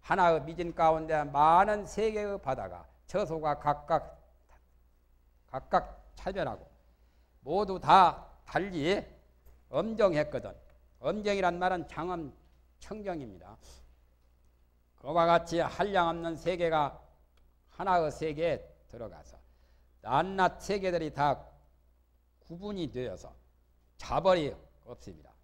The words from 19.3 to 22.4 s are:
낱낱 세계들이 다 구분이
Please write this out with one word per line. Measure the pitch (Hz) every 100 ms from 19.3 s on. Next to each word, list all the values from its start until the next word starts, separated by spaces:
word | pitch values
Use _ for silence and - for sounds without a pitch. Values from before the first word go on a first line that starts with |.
| - _ _ _ _ _ _
낱낱 | 107 131 180 190 180 -
세계들이 | - 202 185 175 156
다 | 139 147 131 - - _ _ _ _ _ _ _
구분이 | _